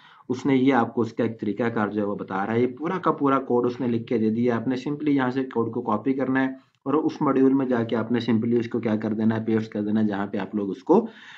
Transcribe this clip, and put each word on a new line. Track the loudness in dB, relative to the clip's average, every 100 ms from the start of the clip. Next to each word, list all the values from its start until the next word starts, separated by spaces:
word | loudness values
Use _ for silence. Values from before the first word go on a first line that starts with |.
| -20 -20 -8
उसने | -4 2 4
ये | 4
आपको | 2 2 0
उसका | -2 -2
एक | -4 -2
तरीकाकार | -6 -2 -2 0 -2
जो | -2
है | -2
वो | -4
बता | -6 -6
रहा | -2
है। | 0
ये | 0
पूरा | -2 -6 -2
का | 0
पूरा | 2 2 2
कोड | 2 0 0
उसने | -2 -2
लिख | -2 -2
के | 0
दे | 2
दिया, | 2 0 0
आपने | -2 -4
simply | -4 -4 0
यहाँ | 2 2
से | -2
कोड | -2 -2 -2
को | -2
कॉपी | -2 -2 0
करना | 0 0 0
है | 0 -4 _ _ -2
और | 0
उस | 0 0
मॉड्यूल | 0 4 4
में | 4 2
जाके | 0 0 -2
आपने | 0 0
simply | 2 2 2 0
उसको | 0 -2
क्या | 0 -2
कर | -2
देना | 0 0
है, | 0
पेस्ट | 0 0 -2
कर | -4
देना | 0 2
है, | 2
जहाँ | 0 -4
पे | -6
आप | -4
लोग | -4 -4
उसको | -4 4 4 4 -12 -20